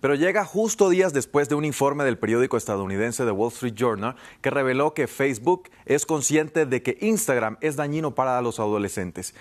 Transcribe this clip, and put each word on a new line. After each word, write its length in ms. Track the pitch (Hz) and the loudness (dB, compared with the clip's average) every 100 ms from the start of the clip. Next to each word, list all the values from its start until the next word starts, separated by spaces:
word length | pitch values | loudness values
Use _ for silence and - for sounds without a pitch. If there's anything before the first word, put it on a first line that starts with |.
pero 160 | 139 143 | 2 2
llega 280 | 170 196 | 2 2
justo 460 | 190 185 220 - 196 | -2 -2 -2 4 4
días 220 | 180 185 | 6 4
después 360 | 143 - 147 139 | 2 0 0 2
de 60 | |
un 100 | 147 | 0
informe 380 | 151 135 139 143 | -2 0 0 2
del 160 | 139 117 | 0 0
periódico 380 | 107 117 127 117 | 0 2 2 0
estadounidense 680 | - 98 95 98 113 113 | -2 -4 -2 -2 -2 -2
The 60 | 120 | -2
Wall 220 | 98 117 | 0 -2
Street 240 | - 123 107 | -2 -8 -2
Journal 400 | 120 104 113 127 - - | -2 0 -6 -8 -18 -6
que 100 | 135 | -2
reveló 440 | 135 131 127 151 | 0 0 2 0
que 120 | 156 123 | 0 -4
Facebook 640 | - 139 117 123 180 - - | 0 -2 0 0 0 -2 -20
es 200 | - 143 | 0 0
consciente 640 | - 156 131 151 156 165 147 | 2 -2 2 0 0 0 0
de 160 | 123 | 0
que 160 | 123 - | -2 -2
Instagram 540 | 208 220 - 127 110 107 | 0 0 0 0 0 -2
es 160 | 156 143 | -4 -2
dañino 400 | 147 151 156 117 | -4 -2 -4 -2
para 260 | 131 127 | 0 0
los 160 | 120 110 | -2 -2
adolescentes. 760 | 107 104 101 - 90 85 92 - | -2 0 -2 -4 -8 -8 -14 -14